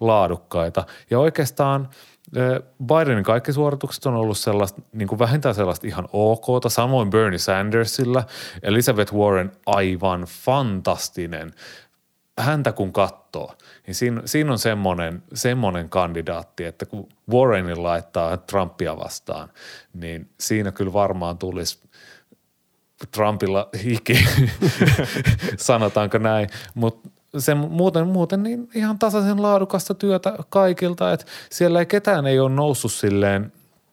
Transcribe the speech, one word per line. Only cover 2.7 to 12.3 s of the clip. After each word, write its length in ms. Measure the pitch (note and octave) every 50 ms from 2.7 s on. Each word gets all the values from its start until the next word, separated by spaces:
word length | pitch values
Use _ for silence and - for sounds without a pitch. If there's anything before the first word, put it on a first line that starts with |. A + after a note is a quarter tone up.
| _ - C3
Bidenin 380 | A#2 D3+ D#3+ E3 C#3+ A#2+ G#2 F#2+
kaikki 280 | - A2 A#2+ - - C#3
suoritukset 540 | C#3+ D3+ D3 C#3+ C#3 - - - - -
on 80 | C#3 A#2+
ollut 240 | A2+ A2+ A2 G2+ -
sellaista, 440 | - A#2 G2+ G#2 G2+ F#2+ - - - _ -
niinku 260 | A2 G#2 G2 A2+ G#2+
vähintään 360 | A#2+ A#2 C3 D3+ C#3 C3 G#2
sellaista 320 | G2+ G2+ F2+ E2+ - -
ihan 220 | G#2+ E2 F2+ F2+ - -
okta. 560 | G#2 G#2+ G#2+ A2+ - - - B2 B2 B2 A#2+
Samoin 420 | - B2 A#2 B2+ C3+ B2+ A2 G2
Bernie 280 | F#2+ A2 A2 G2+ F#2 E2+
Sandersilla. 840 | - - F#2+ F#2+ G2 G#2+ A2 A#2 A2+ G#2+ - - C3 A#2+ B2 B2+ A#2+ - - - - - - F2+ -
Elizabeth 520 | G2+ G#2 A#2+ A#2+ C#3 A#2 G#2 G2+ - G#2
Warren 380 | G#2 G#2 G#2 G2 F#2+ F#2 F#2+ - _ -
aivan 540 | G#2 G#2 G2+ G2 F#2 F#2 F2 G2 F#2+ F2+ F2+
fantastinen. 1300 | F2 - - - - C3 B2+ C#3+ C3+ A2 G2 F#2 - F#2+ E2+ - - - - F2+ F2 E2 E2 D#2 E2 D#2+ - - - - - - - _ _ _ _ _ _ _ _ _